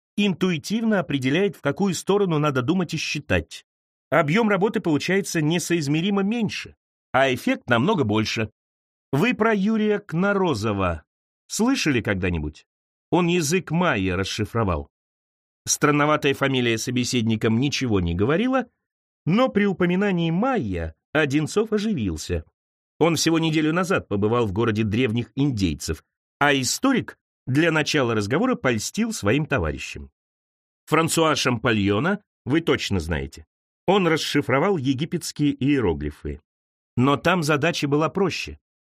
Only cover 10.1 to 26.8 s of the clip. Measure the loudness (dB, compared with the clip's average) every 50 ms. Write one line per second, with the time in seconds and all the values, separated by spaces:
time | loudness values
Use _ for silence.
10.1 | -2 0 0 0 0 0 0 0 0 0 -2 -2 0 0 0 -2 -2 -4 -10 _
11.1 | _ _ _ _ _ _ _ -8 -4 0 0 0 0 0 0 0 0 0 0 -2
12.1 | -2 -2 -2 -2 -2 -2 -4 -6 -8 -12 -20 _ _ _ _ _ _ _ _ 0
13.1 | 0 2 2 2 2 0 0 0 0 -2 -2 -2 -2 0 2 2 0 0 0 0
14.1 | -2 -2 -4 -4 -4 -4 -6 -4 -2 -2 0 0 -2 -4 -6 -10 _ _ _ _
15.1 | _ _ _ _ _ _ _ _ _ _ -6 -4 -2 2 2 2 4 4 4 2
16.1 | 2 2 2 0 0 2 0 0 0 2 2 0 0 -2 -2 -4 -2 -2 -2 0
17.1 | 0 0 0 0 0 0 2 2 2 2 0 0 -2 -2 -2 0 0 2 2 0
18.1 | 0 0 0 2 2 2 0 0 0 0 -2 -4 _ _ _ _ _ _ _ _
19.1 | _ _ -2 0 2 4 2 2 2 2 2 2 2 0 0 0 2 2 0 0
20.1 | 0 0 0 0 0 0 0 0 -2 -2 -2 -4 -4 -6 -6 -8 -10 _ _ _
21.1 | -2 0 0 2 2 0 0 0 0 -2 0 0 -2 -2 -2 -2 -2 -2 -2 -4
22.1 | -4 -6 -6 -4 -6 -6 -6 _ _ _ _ _ _ _ _ _ _ 0 2 2
23.1 | 2 2 2 2 2 2 2 2 0 2 0 0 0 0 0 0 0 -2 -2 -2
24.1 | -2 0 0 2 2 2 0 0 0 0 0 0 2 0 0 0 0 0 0 0
25.1 | 0 -2 -4 -4 -2 -2 0 0 0 0 -2 -2 -2 -4 -6 -8 -8 -8 -10 _
26.1 | _ _ _ _ _ 0 2 2 2 2 0 -2 -2 0